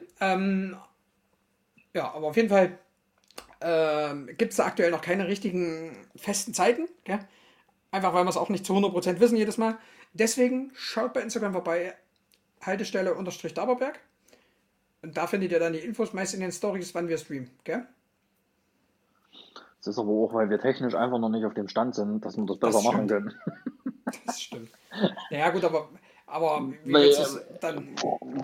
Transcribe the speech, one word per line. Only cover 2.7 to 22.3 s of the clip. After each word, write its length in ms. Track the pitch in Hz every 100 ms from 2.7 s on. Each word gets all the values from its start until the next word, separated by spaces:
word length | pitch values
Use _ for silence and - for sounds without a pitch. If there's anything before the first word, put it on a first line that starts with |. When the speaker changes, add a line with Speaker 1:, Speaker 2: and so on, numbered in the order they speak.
| - _ _ _ _ _ - - -
Speaker 1:
ähm, 680 | 170 160 160 151 147 143 135 -
gibt's 200 | 226 -
da 80 | 170
aktuell 260 | - 170
noch 100 | 165
keine 260 | 175 185 185
richtigen 800 | 196 202 180 170 160 165 104 - -
festen 380 | - 208 -
Zeiten, 340 | - 190 247 339 - -
gell? 140 | 202 196 _ _ _ _ _ _
Einfach, 240 | 190 185
weil 120 | 175 185
wir's 120 | -
auch 120 | -
nicht 160 | 196 -
zu 100 | 190
hundert 160 | 202
Prozent 280 | 175 180 175
wissen 180 | 233 226
jedes 200 | 214 214
Mal. 220 | 220 226 - - -
Deswegen 580 | 175 226 262 247 254 269 -
schaut 380 | - 220 247
bei 80 | 254
Instagram 320 | 220 220 208
vorbei, 420 | 180 170 170 180 - _ _ _ _ _ _
Haltestelle 540 | - 202 214 196 190 143
unterstrich 380 | 180 - 165 165
Daberberg. 440 | 214 247 262 302 _ _ _ - _ _ _ _ _ _
Und 160 | 160 151
da 80 | 170
findet 260 | 202 180
ihr 60 | 170
dann 140 | 165
die 60 | 160
Infos 340 | 240 214 220
meist 200 | 190 190 190
in 60 |
den 100 | 185
Stories, 420 | 175 208 190 175
wann 140 | 170 170
wir 100 | 160
streamen, 320 | - 143 123 _
gell? 240 | - 202 247 _ _ _ _ _ _ _ _ _ _ _ _ _ _ - - - - _
Speaker 2:
Das 80 | 101
ist 100 | 104
aber 120 | 104
auch, 220 | 107 110
weil 160 | 113 104
wir 80 | 104
technisch 340 | 131 131 127
einfach 240 | - 120 123
noch 120 | 113
nicht 160 | 110 110
auf 80 | 107
dem 120 | 98
Stand 260 | 110 123 120
sind, 280 | 104 107
dass 100 | 107